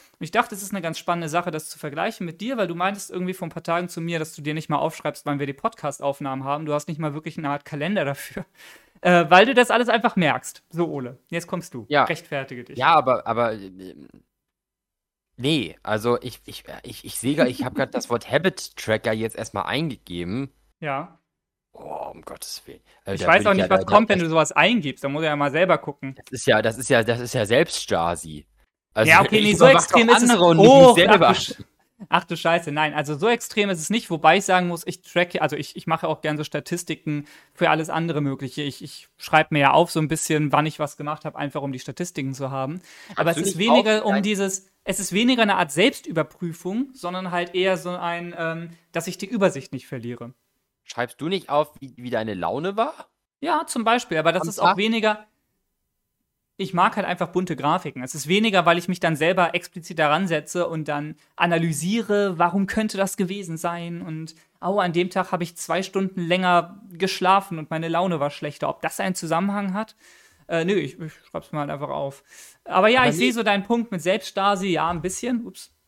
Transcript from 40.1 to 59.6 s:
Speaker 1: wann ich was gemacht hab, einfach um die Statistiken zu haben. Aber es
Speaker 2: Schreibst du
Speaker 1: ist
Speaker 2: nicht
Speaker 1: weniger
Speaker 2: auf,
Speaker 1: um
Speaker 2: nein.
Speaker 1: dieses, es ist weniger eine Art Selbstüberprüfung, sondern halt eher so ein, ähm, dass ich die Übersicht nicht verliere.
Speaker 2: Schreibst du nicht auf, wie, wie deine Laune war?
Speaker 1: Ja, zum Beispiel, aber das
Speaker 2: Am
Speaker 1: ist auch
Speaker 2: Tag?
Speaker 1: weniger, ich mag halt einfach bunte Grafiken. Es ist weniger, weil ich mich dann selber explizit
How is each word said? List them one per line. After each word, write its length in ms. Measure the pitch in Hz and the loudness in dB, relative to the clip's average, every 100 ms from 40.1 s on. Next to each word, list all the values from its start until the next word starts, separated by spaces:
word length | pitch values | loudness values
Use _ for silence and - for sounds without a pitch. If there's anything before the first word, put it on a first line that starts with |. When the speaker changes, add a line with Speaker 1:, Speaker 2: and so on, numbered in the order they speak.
| 156 - 156 151 | -2 0 0 2
Speaker 1:
wann 120 | 147 156 | 2 0
ich 140 | - | -4
was 160 | 147 - | -8 -6
gemacht 300 | 147 151 156 | -10 -8 -10
hab, 100 | - | -8
einfach 260 | 143 151 | -8 -6
um 120 | 139 | -8
die 60 | 127 | -8
Statistiken 540 | - 131 180 - 135 | -12 -10 -8 -8 -8
zu 180 | 131 135 | -8 -8
haben. 280 | 135 135 180 - - - 190 | -6 -8 -8 -14 -20 -14 -2
Aber 140 | 156 | 0
es 40 | 160 | 0
Speaker 2:
Schreibst 20 | |
du 40 | |
Speaker 1:
ist 60 | 190 170 | -2 0
Speaker 2:
nicht 100 | 220 | 4
Speaker 1:
weniger 320 | 247 214 214 | 6 6 2
Speaker 2:
auf, 60 | 214 | 2
Speaker 1:
um 80 | |
Speaker 2:
nein. 100 | 202 | 0
Speaker 1:
dieses, 480 | 202 196 196 190 - _ - | 0 0 -2 -4 -12 _ -6
es 160 | 190 | -6
ist 100 | 190 | -2
weniger 300 | 185 240 247 | 2 2 4
eine 140 | 214 185 | 2 2
Art 160 | 170 | 0
Selbstüberprüfung, 1200 | 160 233 - 339 160 151 - 170 160 180 214 269 | 2 2 2 -6 -4 -4 -6 -10 -8 -6 -4 -6
sondern 380 | - 175 185 185 | -8 -10 -8 -6
halt 220 | 175 175 | -4 -4
eher 220 | 180 185 180 | 0 0 0
so 140 | 170 | -4
ein, 440 | 180 175 170 175 170 | -6 -6 -6 -8 -6
ähm, 320 | 165 165 170 - _ | -6 -6 -10 -16 _
dass 140 | 170 170 | -8 -6
ich 100 | 180 | -8
die 80 | 196 | -6
Übersicht 480 | 240 190 139 - | 0 0 0 -8
nicht 140 | 131 - | -14 -12
verliere. 460 | 131 120 120 120 - _ _ _ _ _ | -12 -10 -12 -14 -18 _ _ _ _ _
Speaker 2:
Schreibst 340 | - 120 - | -8 -8 -6
du 80 | 156 | -6
nicht 220 | 190 - | -6 -2
auf, 240 | 147 151 - | -2 -2 -6
wie, 120 | 135 120 | -20 -16
wie 140 | 123 | -4
deine 240 | 117 110 95 | -4 -2 -4
Laune 420 | 82 120 180 202 | -4 -4 -4 -2
war? 300 | 262 - - _ _ _ | -4 -6 -20 _ _ _
Speaker 1:
Ja, 220 | 302 311 330 | -2 -2 -2
zum 180 | 240 | -4
Beispiel, 340 | 220 240 - 160 | 0 0 0 0
aber 140 | 156 | 2
das 120 | 175 | 0
Speaker 2:
Am 60 | 165 | -2
Speaker 1:
ist 100 | - | 2
auch 80 | - | 2
Speaker 2:
Tag? 100 | 196 | 2
Speaker 1:
weniger, 480 | 214 226 214 214 - _ _ _ _ _ _ _ _ _ _ _ _ - | 0 2 0 0 -6 _ _ _ _ _ _ _ _ _ _ _ _ -10
ich 180 | 190 175 | -6 0
mag 200 | 202 226 | 2 0
halt 120 | 180 | -4
einfach 220 | 175 175 | -4 -4
bunte 260 | 180 185 147 | -2 -4 -2
Grafiken. 480 | 143 175 156 131 | 0 0 -2 -10
Es 100 | 127 | -12
ist 140 | 151 139 | -10 0
weniger, 400 | 190 220 190 170 | 2 4 4 4
weil 100 | 175 | 2
ich 100 | 175 | 0
mich 120 | 180 | -2
dann 160 | 170 151 | 0 2
selber 400 | 160 185 170 | 2 2 2
explizit 420 | 175 | 0